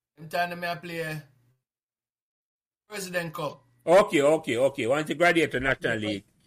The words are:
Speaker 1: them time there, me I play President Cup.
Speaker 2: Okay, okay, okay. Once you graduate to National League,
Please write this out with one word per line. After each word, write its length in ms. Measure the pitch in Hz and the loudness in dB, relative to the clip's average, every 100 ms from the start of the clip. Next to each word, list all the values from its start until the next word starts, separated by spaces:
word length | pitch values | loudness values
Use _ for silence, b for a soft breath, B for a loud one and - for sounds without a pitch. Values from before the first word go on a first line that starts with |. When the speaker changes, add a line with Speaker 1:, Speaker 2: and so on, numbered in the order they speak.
| _ - | _ -20
Speaker 1:
them 100 | 156 | -8
time 220 | 175 175 | -4 -4
there, 80 | 175 | -4
me 100 | 175 | -8
I 80 | 165 | -8
play 460 | 175 165 156 151 - _ _ _ _ _ _ _ _ _ _ _ _ _ _ _ - | -10 -8 -8 -10 -14 _ _ _ _ _ _ _ _ _ _ _ _ _ _ _ -16
President 420 | 208 180 180 165 | -12 -8 -6 -6
Cup. 280 | 165 143 - _ _ 160 | -8 -10 -10 _ _ 4
Speaker 2:
Okay, 360 | 185 208 151 | 6 6 4
okay, 340 | 143 156 147 117 | 4 2 0 0
okay. 300 | 131 - 113 | 0 0 0
Once 200 | 147 151 | 0 -2
you 60 | 143 | 2
graduate 360 | 175 165 139 | 2 4 0
to 80 | 135 | 0
National 380 | 135 127 131 113 | -2 -2 -4 -4
League, 240 | 104 101 - _ | -4 -6 -10 _